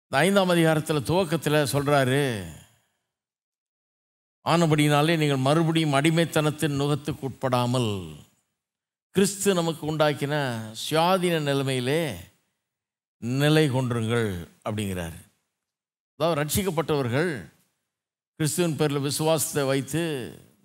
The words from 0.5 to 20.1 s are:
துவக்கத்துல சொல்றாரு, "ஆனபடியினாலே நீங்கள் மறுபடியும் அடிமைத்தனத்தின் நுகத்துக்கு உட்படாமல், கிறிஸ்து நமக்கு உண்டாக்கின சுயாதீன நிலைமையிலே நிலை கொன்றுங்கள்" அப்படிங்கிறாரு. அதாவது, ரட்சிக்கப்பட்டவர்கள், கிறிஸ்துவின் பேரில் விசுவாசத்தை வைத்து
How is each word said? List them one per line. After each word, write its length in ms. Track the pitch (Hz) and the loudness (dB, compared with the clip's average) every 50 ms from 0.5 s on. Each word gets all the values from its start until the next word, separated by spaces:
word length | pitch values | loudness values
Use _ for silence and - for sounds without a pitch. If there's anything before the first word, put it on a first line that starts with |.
| 175 170 165 160 160 156 151 - 156 147 113 | 4 4 4 4 4 2 0 0 -2 -2 0
துவக்கத்துல 600 | 104 156 185 196 147 165 151 - 151 147 151 147 123 | 0 0 0 0 0 -2 -2 0 0 2 2 2 2
சொல்றாரு, 720 | - 143 139 139 147 139 135 123 131 143 143 131 117 101 90 82 76 78 - _ _ _ _ _ _ _ _ _ _ _ _ _ _ _ _ _ _ _ _ _ _ _ _ _ _ _ _ _ _ _ _ _ _ _ _ 131 | 0 0 2 2 2 4 4 2 2 2 0 0 -2 -4 -8 -10 -14 -18 -20 _ _ _ _ _ _ _ _ _ _ _ _ _ _ _ _ _ _ _ _ _ _ _ _ _ _ _ _ _ _ _ _ _ _ _ _ 0
"ஆனபடியினாலே 680 | 156 170 170 160 156 147 147 147 147 143 147 160 170 | 2 4 4 4 4 4 4 4 4 4 4 2 2
நீங்கள் 200 | 160 151 147 143 | 2 2 0 0
மறுபடியும் 560 | 131 131 135 151 165 170 156 165 160 160 151 139 | 2 2 2 2 4 2 2 2 2 0 2 2
அடிமைத்தனத்தின் 800 | 135 139 165 160 165 170 160 - 160 151 151 147 - 165 151 | 2 2 4 2 2 0 2 0 0 0 0 -2 -2 -4 -2
நுகத்துக்கு 480 | 143 139 143 143 151 143 143 - 139 - | -2 -2 0 0 -2 -2 -4 -8 -8 -8
உட்படாமல், 920 | - 131 - - - 131 123 123 123 123 123 131 120 107 101 95 90 78 76 76 - _ _ _ _ _ _ _ _ _ _ _ _ _ _ _ _ _ | -8 -10 -8 -6 -2 0 0 0 0 0 0 0 -2 -2 -4 -6 -8 -12 -16 -18 -20 _ _ _ _ _ _ _ _ _ _ _ _ _ _ _ _ _
கிறிஸ்து 440 | _ 180 202 180 - - - 202 190 | _ 0 0 0 -2 -2 0 0 0
நமக்கு 420 | 175 165 165 160 151 151 151 160 | 2 0 -2 -4 -4 -6 -6 0
உண்டாக்கின 640 | 151 156 151 147 - 147 139 147 151 143 127 120 113 110 110 113 117 - - | 2 2 2 2 0 -4 -4 -2 -2 -2 -2 -4 -6 -8 -10 -12 -10 -8 -2
சுயாதீன 520 | 147 160 165 180 190 190 170 180 170 160 | 0 2 2 2 2 2 2 0 0 0
நிலைமையிலே 760 | 147 143 139 139 135 135 135 127 123 127 143 165 170 143 98 85 85 - _ _ _ _ _ _ _ _ _ _ _ _ _ _ _ _ _ | 0 0 0 0 0 -2 -2 -2 -2 -2 -2 -2 -2 -4 -6 -10 -14 -20 _ _ _ _ _ _ _ _ _ _ _ _ _ _ _ _ _
நிலை 540 | _ - 117 127 135 143 151 156 156 156 143 | _ -8 -4 -2 0 2 2 4 4 2 2
கொன்றுங்கள்" 760 | 120 131 131 120 120 120 113 110 120 120 113 104 92 87 82 - _ _ _ 113 | 0 -2 -2 -2 -2 -2 -2 0 0 0 0 -2 -4 -6 -10 -12 _ _ _ -6
அப்படிங்கிறாரு. 600 | 104 107 104 98 92 92 85 82 82 87 - _ _ _ _ _ _ _ _ _ _ _ _ _ _ _ _ _ _ | -4 -4 -4 -4 -4 -6 -8 -8 -12 -16 -20 _ _ _ _ _ _ _ _ _ _ _ _ _ _ _ _ _ _
அதாவது, 260 | - 147 170 165 139 | -4 -2 -2 0 -2
ரட்சிக்கப்பட்டவர்கள், 1080 | 151 147 - 202 190 196 160 160 151 147 156 143 131 117 117 139 170 185 151 107 80 - _ _ _ _ _ _ _ _ _ _ _ _ _ _ _ _ _ | -2 -2 -2 -2 -2 -2 -2 -2 0 0 0 0 0 0 0 0 0 -2 -4 -8 -12 -16 _ _ _ _ _ _ _ _ _ _ _ _ _ _ _ _ _
கிறிஸ்துவின் 400 | - 156 147 - 175 175 170 147 | -4 -2 -2 0 0 -2 -2 0
பேரில் 240 | 123 156 147 143 147 | 0 0 0 0 -2
விசுவாசத்தை 640 | 135 147 131 - 156 156 165 151 - - - 147 139 | -2 -2 -4 0 2 2 2 2 0 -2 -2 -2 0
வைத்து 680 | 131 135 139 131 131 - 160 170 165 | 0 0 -2 -2 -4 -4 -4 -4 -4